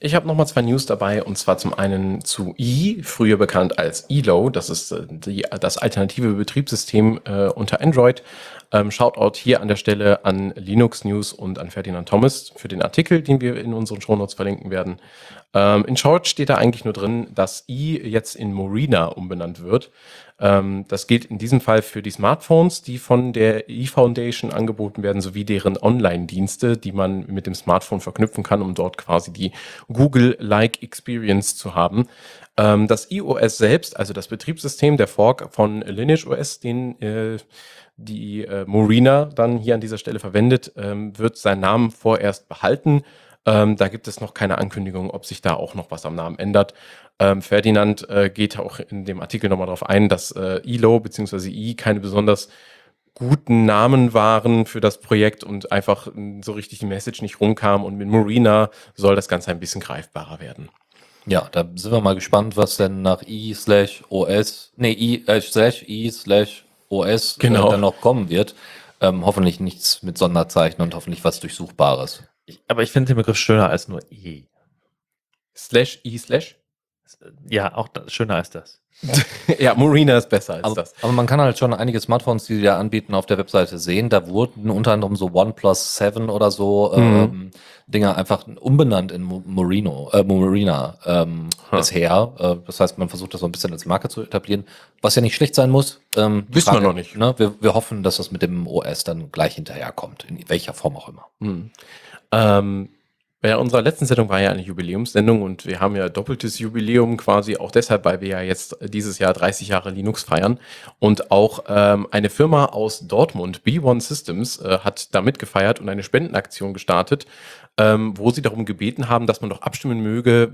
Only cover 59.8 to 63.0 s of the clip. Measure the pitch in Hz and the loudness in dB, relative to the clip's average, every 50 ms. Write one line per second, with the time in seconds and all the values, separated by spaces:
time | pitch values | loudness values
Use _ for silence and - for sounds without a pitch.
59.8 | - - 64 78 80 _ - 76 78 - 82 80 80 64 - - 76 - _ _ | -10 -10 -12 -12 -14 _ -14 -16 -14 -14 -16 -16 -16 -18 -18 -18 -20 -20 _ _
60.8 | _ _ _ _ _ _ _ _ - 104 95 85 - - - 85 85 87 87 90 | _ _ _ _ _ _ _ _ -4 -2 0 0 0 -2 -2 -4 -4 -4 -6 -10
61.8 | 92 107 117 113 107 98 95 92 - - - 101 104 110 98 104 101 - - - | -4 0 0 2 4 2 2 0 0 2 2 2 2 2 0 0 0 0 0 0
62.8 | 101 95 95 95 | -2 -2 -2 -2